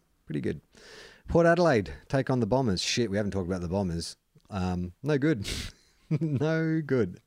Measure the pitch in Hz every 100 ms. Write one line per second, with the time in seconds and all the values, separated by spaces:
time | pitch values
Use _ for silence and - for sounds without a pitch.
0 | _ _ - 76 95 78 - - - -
1 | - - - 165 170 170 170 123 92 -
2 | - 135 127 127 110 127 131 87 - -
3 | 117 98 104 95 87 92 87 95 95 82
4 | 82 - _ _ - 101 92 90 90 -
5 | 135 147 147 127 95 - - - _ _
6 | - 156 160 139 151 160 160 160 143 131
7 | 98 -